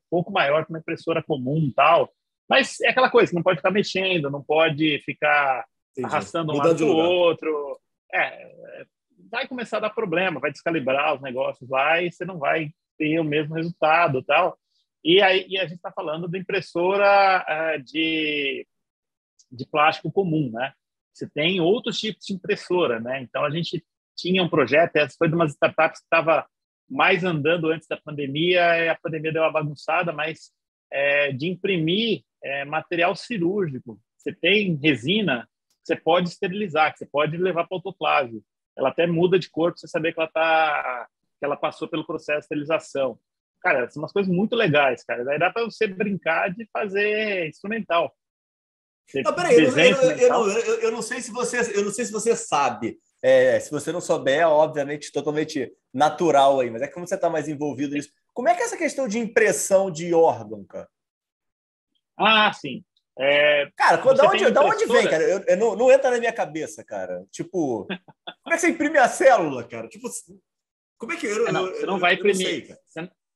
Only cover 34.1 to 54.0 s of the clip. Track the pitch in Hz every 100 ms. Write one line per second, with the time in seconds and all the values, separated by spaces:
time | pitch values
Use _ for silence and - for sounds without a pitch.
34.1 | _ - - 165 208 202 151 151 127 123
35.1 | 208 190 123 110 _ _ _ - 165 -
36.1 | 175 175 - 196 196 208 151 151 - -
37.1 | 143 151 170 185 165 170 185 190 180 151
38.1 | 147 127 113 - _ _ - 131 131 175
39.1 | 165 180 185 - - 170 - 165 170 160
40.1 | 165 160 160 165 160 156 147 139 123 110
41.1 | _ _ _ 143 143 156 - 156 160 151
42.1 | 160 - 151 - 151 143 160 - 139 131
43.1 | 113 _ _ _ _ 180 147 120 147 156
44.1 | 202 190 175 208 233 208 147 139 120 -
45.1 | 117 123 147 175 226 233 - 220 185 208
46.1 | 196 160 165 185 180 220 233 220 190 208
47.1 | 214 214 196 160 - 202 226 185 170 147
48.1 | - _ _ _ _ _ _ _ _ _
49.1 | 139 302 - 175 240 147 135 170 - 254
50.1 | - 247 240 208 214 220 226 226 240 -
51.1 | 254 240 226 240 247 214 202 202 202 220
52.1 | 214 226 214 - 147 135 110 113 - _
53.1 | _ 127 131 127 131 - 147 151 170